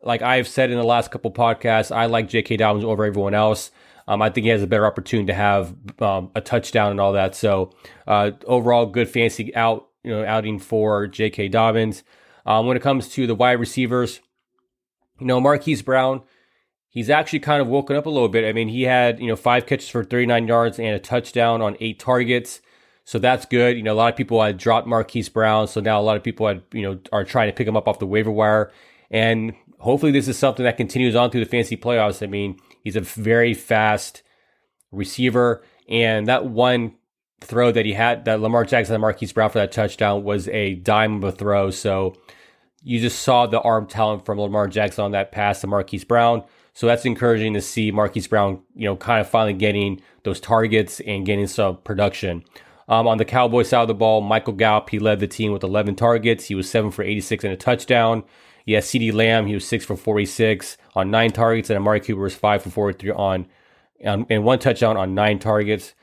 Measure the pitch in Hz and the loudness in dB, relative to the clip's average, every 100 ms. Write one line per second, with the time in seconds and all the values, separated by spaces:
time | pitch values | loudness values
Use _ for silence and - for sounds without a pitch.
0 | 117 117 117 127 120 - 127 120 117 120 | -4 -2 2 0 0 0 0 2 2 2
1 | - - 113 104 117 117 117 110 110 117 | 0 -6 -6 0 0 0 0 0 0 0
2 | 117 117 104 113 - 110 110 104 110 104 | 0 0 0 -2 0 2 2 2 0 0
3 | 107 101 98 104 107 107 - _ _ _ | 0 0 0 2 2 0 -6 _ _ _
4 | - 104 110 - 113 110 98 107 107 98 | -4 0 0 0 2 2 2 2 2 0
5 | 92 117 98 92 104 101 90 92 98 - | -4 -2 0 0 2 2 -2 -10 -16 -4
6 | 107 95 92 110 - 120 - 117 104 101 | -2 -2 -4 -8 -2 -2 0 0 0 2
7 | 98 98 95 - 110 98 92 _ - - | 2 2 0 0 0 0 -2 _ -20 -12
8 | - 104 104 101 - 123 117 120 117 120 | -2 0 0 -4 -2 0 4 2 2 0
9 | 113 120 117 - 110 117 113 110 - _ | -2 0 0 -2 -6 0 0 0 -8 _
10 | 120 107 104 110 107 104 - 110 107 101 | -8 -6 -2 -2 -2 -6 -4 0 0 0
11 | 101 - 107 - 98 113 113 110 110 107 | -2 -4 -4 -4 -2 2 2 2 0 -4
12 | - _ _ _ 107 110 120 127 139 135 | -14 _ _ _ 0 0 2 0 0 -2
13 | 120 - 123 110 123 123 117 - 123 123 | -2 -4 -2 2 2 2 -2 -2 -2 0
14 | 120 - _ _ _ _ _ _ _ _ | -2 -6 _ _ _ _ _ _ _ _
15 | _ - 127 127 135 143 160 131 - 131 | _ -8 -2 2 4 2 0 -4 0 2
16 | 131 135 - _ _ _ _ _ _ 117 | 2 -2 -8 _ _ _ _ _ _ -6
17 | 110 151 156 151 147 147 123 139 139 143 | 0 0 0 -2 0 0 2 0 0 -2
18 | 151 147 117 110 110 110 113 120 127 127 | -2 0 2 2 0 0 -2 -2 2 4
19 | 120 117 120 110 123 123 120 135 - 120 | 2 0 -4 -2 2 2 0 -4 -4 -6
20 | 110 123 123 117 113 117 113 113 110 101 | -2 -2 2 0 2 2 2 -2 -4 -4
21 | - 123 117 123 117 113 107 - 113 107 | -4 -4 -2 0 2 2 -2 -4 -8 -6
22 | - 127 123 123 123 - _ _ _ _ | -2 0 2 -2 -4 -14 _ _ _ _
23 | - 117 123 127 - 123 120 120 107 107 | -8 0 2 2 0 2 2 2 0 2
24 | 117 123 113 113 107 95 139 113 120 117 | 2 0 0 2 2 0 2 2 2 -2
25 | - 120 98 113 110 110 107 110 107 107 | -2 -6 -4 0 2 2 0 -2 0 2
26 | 107 107 113 - 107 95 - 117 98 95 | 2 0 -2 -2 -2 -2 -8 -8 -6 -8
27 | - 104 95 127 107 - 110 110 - - | -4 -4 -2 0 0 -2 -2 0 0 -2
28 | 98 104 110 107 107 107 104 _ _ _ | -2 0 0 2 2 2 0 _ _ _
29 | _ 110 113 113 113 - _ _ 113 139 | _ 0 2 0 -2 -8 _ _ 0 2
30 | 156 139 131 120 139 120 123 117 117 131 | 2 2 0 0 0 0 -2 -2 -2 0
31 | 123 117 123 123 110 120 117 113 120 120 | 2 2 2 0 -2 -2 -2 -4 -2 0
32 | 107 101 101 101 101 92 _ _ 107 101 | 0 -2 -6 -6 -6 -8 _ _ -8 -6
33 | 90 - 110 117 120 101 - 110 107 107 | -6 -6 0 2 2 -2 -2 2 2 0
34 | - - _ _ _ _ _ _ _ 95 | -4 -18 _ _ _ _ _ _ _ -8
35 | 95 - 123 123 120 113 _ _ - 113 | -8 -2 0 2 2 0 _ _ -4 0
36 | 117 110 107 127 131 110 123 123 117 - | 2 2 0 0 0 0 2 2 -2 -10
37 | _ _ _ _ - 113 123 113 107 98 | _ _ _ _ -6 0 2 2 0 0
38 | 117 120 113 110 110 117 110 123 104 110 | 0 0 -2 -2 0 0 2 0 0 0
39 | 110 104 98 - 107 113 98 - 107 - | 0 -2 -4 0 0 0 -2 -2 -4 0
40 | 104 101 101 104 92 107 101 92 92 104 | 0 0 -2 -4 -4 -4 -4 -4 0 2
41 | 110 104 98 92 101 101 98 92 104 95 | 2 0 -4 -4 0 0 0 -2 -2 -2
42 | 95 - - - _ _ _ _ 135 120 | -2 -6 -16 -20 _ _ _ _ -6 -2
43 | 117 - - 123 120 113 117 110 98 104 | -2 -2 2 4 4 2 2 2 0 -2
44 | 107 104 - 101 104 104 101 101 104 104 | 0 -2 -4 -4 -2 0 0 0 -2 -2
45 | 104 101 98 104 104 101 98 101 95 98 | -2 -2 -2 -2 -2 -2 -2 -2 -2 -6
46 | - 120 117 117 98 _ _ - 117 120 | 0 2 4 2 -4 _ _ -2 0 2
47 | 123 113 120 113 110 104 - - 107 104 | 0 0 2 2 0 -2 -4 -2 -2 0
48 | 104 107 92 107 98 92 _ - 104 95 | 0 -2 -2 0 0 -2 _ -8 -6 -4
49 | - 113 101 117 107 98 104 101 101 95 | 0 0 2 0 0 0 0 0 -2 -6
50 | - _ 98 95 - 113 113 107 107 - | -14 _ -8 -6 0 0 2 2 0 -6
51 | 107 98 95 101 98 - 98 90 - 98 | -8 -6 -2 -2 -2 -2 -2 -2 -6 -2
52 | 101 - 95 85 - - - _ - 113 | -2 -2 -6 -6 -10 -20 -20 _ 0 2
53 | 117 110 - 127 123 120 113 123 117 107 | 2 2 0 2 2 2 2 2 2 2
54 | 113 110 104 110 113 98 110 107 - 107 | 2 2 2 0 0 0 2 2 0 -2
55 | 107 101 98 - 107 98 92 104 104 98 | 0 0 -2 -2 -2 -2 -2 -2 -2 0
56 | 117 117 113 113 - 95 92 113 107 - | 2 2 2 0 -2 -6 -2 0 -2 -4
57 | 98 104 - 110 104 92 - 123 - 120 | -4 -4 -4 -4 -4 -4 -2 -2 2 2
58 | 113 113 - _ _ _ - 107 - 127 | 4 0 -4 _ _ _ 0 0 2 0
59 | 113 107 113 113 104 101 - 113 - 95 | 0 2 4 4 0 -4 -4 -4 -4 -6
60 | - 104 98 - 110 101 - - _ 95 | -2 0 -2 0 0 0 -6 -18 _ -4
61 | 95 110 117 117 113 113 - 104 101 107 | 0 2 2 2 2 2 0 0 0 0
62 | - 98 98 - 104 104 92 107 101 95 | -2 -4 -4 -2 0 0 -2 -4 -2 -2
63 | 98 - 98 92 90 _ _ _ _ _ | -6 -2 -2 -2 -6 _ _ _ _ _
64 | 107 101 - 107 107 127 123 117 113 104 | -4 -4 0 0 2 2 2 2 2 0
65 | 92 95 107 101 107 107 104 104 - - | -2 0 0 0 0 0 0 -4 -6 -20